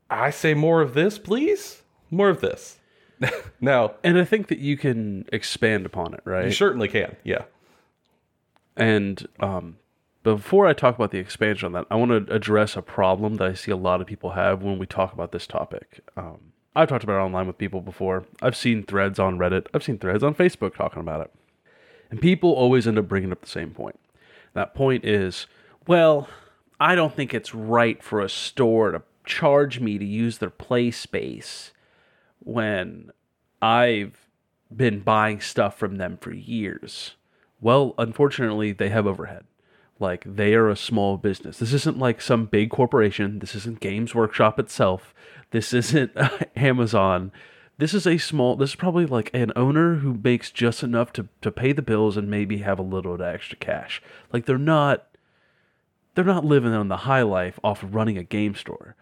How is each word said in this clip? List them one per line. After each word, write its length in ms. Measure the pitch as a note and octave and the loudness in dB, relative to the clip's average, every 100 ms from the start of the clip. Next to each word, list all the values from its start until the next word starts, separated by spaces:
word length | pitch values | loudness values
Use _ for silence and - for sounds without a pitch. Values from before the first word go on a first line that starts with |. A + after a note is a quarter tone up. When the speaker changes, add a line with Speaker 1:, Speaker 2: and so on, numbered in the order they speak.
| - | -8
Speaker 1:
I 180 | G#2 C3 | -2 -2
say 240 | - D#3+ | 0 0
more 300 | D3 D#3+ E3 | 2 4 4
of 100 | C#3+ | 2
this, 260 | C3+ F#3+ G#3 | 2 0 -2
please. 640 | - A#3 D#4 G4+ - - _ _ - | -4 -2 0 -2 -4 -20 _ _ -8
More 180 | E3+ G3+ | 2 2
of 140 | D#3+ | 2
this. 360 | F#2+ - - - _ _ _ - | -2 -6 -14 -20 _ _ _ -6
<laughs> 120 | B2 - - - | -6 -6 -12 -4
Now, 360 | B2+ B2+ A2 - | 2 2 2 0
Speaker 2:
And 140 | F3 F3 | 2 4
I 60 | F3+ | 4
think 220 | A3 G3 | 0 0
that 100 | E3 | -4
you 180 | C#3+ C#3 | -2 0
can 480 | C#3+ A2+ G#2+ G2 - | 0 -2 -4 -8 -6
expand 540 | A2 - - A2+ G#2 F#2 | -6 -6 0 0 0 -4
upon 260 | F#2+ E2+ | -6 -8
it, 80 | - | -8
right? 200 | - F#2 | -4 -2
Speaker 1:
You 80 | F#2 | 0
certainly 360 | G3+ G3 B2+ G#2 | 2 2 2 -2
can, 280 | A2 F2 - | 0 -2 -6
yeah. 200 | - - - _ _ _ _ _ _ _ _ _ _ _ _ - | -6 -6 -6 _ _ _ _ _ _ _ _ _ _ _ _ 0
Speaker 2:
And, 500 | A2 G#2 G2+ F#2+ - - | 2 4 2 -6 -12 -6
um, 380 | G2+ F#2 E2+ - _ _ _ _ A2+ | -4 -4 -8 -20 _ _ _ _ 0
but 120 | G#2+ | 0
before 280 | - G3 F#3+ | 2 4 6
I 60 | |
talk 240 | C#3+ B2+ A#2+ | 4 2 2
about 160 | G#2+ | -2
the 80 | F#2+ | -2
expansion 460 | F#2 - G#2+ G2+ F2+ | -8 -2 -2 0 -4
on 60 | |
that, 120 | F2 - | -6 -2
I 60 | |
wanna 220 | A2 A#2+ A2+ G2 | 0 2 2 0
address 440 | A2 G#2+ G#2+ G#2+ F#2+ | -4 2 2 2 -2
a 60 | |
problem 540 | - - F#2+ F#2+ G#2+ G#2+ | -8 0 2 2 0 -2
that 100 | F#2+ | -2
I 60 | |
see 160 | F2+ - | -4 -6
a 60 | F#2+ | -2
lot 240 | F2+ F2+ | 0 0
of 80 | F2+ | -2
people 220 | G#2 F2+ | -10 -8
have 300 | F#2+ F#2+ F#2+ | -2 0 0
when 160 | G2+ F#2+ | -4 -6
we 80 | |
talk 280 | F#2 - F#2+ | -6 -4 -4
about 180 | - E2+ | -4 -8
this 160 | E2+ - | -8 -6
topic. 540 | - D#2 - - - - - | -6 -6 -10 -16 -20 -18 -14
Um, 360 | E2+ D#2 _ _ _ | -14 -16 _ _ _
I've 140 | - D#3+ | 2 2
talked 160 | B2 | 2
about 160 | G#2 G2 | -2 0
it 40 | |
online 220 | F#2+ F#2 F#2 | 0 -2 -4
with 120 | - | -6
people 220 | G2 F#2+ | -8 -8
before. 440 | F2+ - F#2+ F#2 - - | -10 -6 -4 -4 -6 -4
I've 140 | B2+ - | -4 -2
seen 260 | B2 A2 | 0 -2
threads 380 | G2 G2 G2 G2 | -2 -2 0 0
on 180 | F#2+ F2+ | 0 2
Reddit. 300 | F2+ F#2 - | 0 0 -2
I've 120 | D#3 | -6
seen 140 | - G#2+ | -4 -6
threads 260 | F#2 G#2 | -2 0
on 100 | C#3+ | 0
Facebook 400 | D3+ F3+ - G2 | 2 2 2 -8
talking 240 | - E2 E2 | -4 -6 -6
about 220 | D#2+ D#2 | -8 -8
it. 100 | - _ _ _ _ _ _ _ - | -8 _ _ _ _ _ _ _ -16
And 100 | A#2 | 0
people 300 | E3 F#3 F3 | 2 4 4
always 360 | C3 B2 C3 A2+ | 4 4 4 4
end 100 | G#2+ | 0
up 80 | F#2 | 0
bringing 240 | G2 F#2+ | -2 -2
up 100 | F2+ | -6
the 60 | - | -8
same 240 | E2+ E2 | -10 -10
point. 300 | - G#1 - _ _ _ - _ | -12 -14 -16 _ _ _ -20 _
That 200 | - G2 | -6 -6
point 300 | - C3+ B2 | 0 2 2
is, 420 | A2+ G#2 F#2+ - - _ _ _ - | 2 0 0 -6 -14 _ _ _ 2
"Well, 420 | F3 D#3+ D3 C#3 - _ _ _ - | 6 6 4 0 -16 _ _ _ 0
I 160 | D#3 F3+ | 4 4
don't 180 | D3+ | 2
think 180 | - C3 | -2 -4
it's 220 | A2+ - | -4 -6
right 480 | A2+ A2 A#2 A#2 A2 | -10 0 4 4 0
for 180 | - G#2+ | -4 -2
a 80 | G2 | -2
store 640 | - - - A#2 A2+ G#2 | -6 -8 0 4 4 2
to 120 | E2+ - _ | 0 -10 _
charge 540 | - - D#3+ C#3+ C#3+ B2 | -8 0 4 4 2 0
me 180 | A#2 G2+ | -4 -4
to 80 | |
use 340 | G2+ G#2+ A#2 A2+ | -4 -2 -2 -2
their 120 | G2 | -8
play 400 | - - B2 A#2+ | -8 -2 0 0
space 800 | A#2 - G2 B1+ A1+ - - - _ _ _ _ _ _ _ | -4 -8 -6 -6 -10 -14 -16 -18 _ _ _ _ _ _ _
when 720 | - A#2 A2 G2 F2+ E2+ E2 _ _ _ _ - | -8 -4 -2 -2 -6 -10 -20 _ _ _ _ -4
I've 640 | A2 A#2 B2 A2 G2+ - _ _ _ _ _ | 2 4 4 2 -4 -12 _ _ _ _ _
been 240 | A2 A#2+ G#2 | 0 0 0
buying 360 | G2 A2 G#2+ G#2 | 2 2 2 -2
stuff 380 | - - G2+ - | -6 -2 -2 -2
from 200 | G2+ F#2+ | -6 -4
them 200 | F2+ F2+ | -8 -8
for 120 | - | -12
years." 800 | F#2 G#2 A#2 G2 - - - - - _ _ _ _ | -14 -8 -6 -6 -8 -14 -14 -16 -18 _ _ _ _
Well, 340 | A2 C3+ B2+ - | 4 4 4 -2
unfortunately, 760 | A2+ A2+ C#3+ C#3 A2+ G#2+ G#2+ | -4 2 2 2 -2 0 -2
they 160 | G2 G2+ | 0 0
have 180 | A2 G2+ | 2 0
overhead. 380 | F#2 D2 - - _ _ _ _ - | -2 -8 -14 -20 _ _ _ _ -6
Like, 260 | F#2+ F2+ - | -4 -4 -8
they 260 | G2 G#2 | 0 4
are 140 | A2+ A2 | 6 4
a 80 | G2 | 2
small 400 | - A2 G2+ G2 | -2 0 0 0
business. 420 | G#2 F#2 - - | -2 -4 -8 -6
This 140 | A#2 | 0
isn't, 240 | C#3 D#3 C3 | 0 0 0
like, 220 | B2+ A2+ | 0 0
some 240 | - A#2+ | 0 0
big 240 | A2 G#2 A2 | 2 2 0
corporation. 720 | - B2 C3 G#2+ - G2+ G#2 | 2 2 4 2 2 -4 -4
This 160 | - | -10
isn't 260 | G#2 A2 A2 | -10 -10 -8
Games 340 | G2 G2+ A#2 | -6 -4 -2
Workshop 440 | A#2 A2 - A2 - | 0 0 2 2 2
itself. 560 | - - G#2 F#2 - _ - - - | -6 0 0 0 -8 _ -20 -20 -4
This 200 | A2+ - | -4 0
isn't 400 | B2 A#2 D3 A#2+ - C#3 | -2 2 2 0 0 -2
<laughs> 200 | - - | -2 -8
Amazon. 800 | - C#3 B2+ A2+ G#2+ F#2+ F2+ F#2 - - - _ - | 0 0 2 2 2 2 2 -4 -14 -20 -20 _ -4
This 160 | D3+ | -2
is 120 | G3+ E3+ | 0 2
a 120 | E3 | 0
small, 380 | - D3+ B2+ B2 | 0 0 2 2
this 140 | C3+ | -2
is 60 | - | -2
probably, 300 | F3+ F3 D#3+ | 0 0 2
like, 240 | B2 G#2+ | 0 -2
an 200 | B2+ A2+ A#2+ | -2 -2 0
owner 380 | C3 D#3 E3+ | 2 4 2
who 260 | D#3+ C#3 A#2 | 2 -2 0
makes 280 | A#2+ A#2+ - | 2 0 -2
just 320 | - A#2+ - | 0 0 0
enough 320 | B2+ A#2 A#2+ | -2 0 -2
to, 140 | - G2 _ | -4 -12 _
to 100 | G#2+ | -8
pay 220 | - C3 | -2 0
the 80 | C#3+ | 0
bills 380 | C3+ G#2+ G#2+ G2+ | 0 2 2 0
and 100 | G2+ | -2
maybe 280 | G#2 G2 G#2 | -2 -2 -4
have 200 | G2+ G2 | -2 -2
a 40 | |
little 340 | F#2 F#2+ F#2 F2 | -2 -6 -6 -6
bit 100 | F2 | -6
of 80 | |
extra 220 | E2+ - - | -6 -12 -12
cash. 460 | - - - - - - - | -6 -6 -8 -14 -16 -20 -6
Like, 100 | A#2+ | -4
they're 140 | A#2 C3 | 0 2
not, 480 | D3+ D#3 C#3+ C3 _ _ _ _ _ _ _ _ _ _ _ | 4 4 4 0 _ _ _ _ _ _ _ _ _ _ _
they're 120 | - F#3 | -2 2
not 180 | F3+ | 2
living 300 | D3 C#3+ A#2+ | 4 4 4
on 140 | A2 G2+ | 0 -2
the 100 | F2+ | -4
high 240 | C3+ C3 | 0 2
life 360 | A2+ F#2 F2+ - | 2 0 -2 -2
off 180 | G#2+ G2+ | -2 -2
of 120 | F#2+ | -4
running 240 | A2 A2 F#2+ | -2 -2 -2
a 40 | |
game 320 | F2 G#2+ G#2 | -4 -2 -2
store. 420 | G2+ - - - - | -4 -12 -14 -16 -20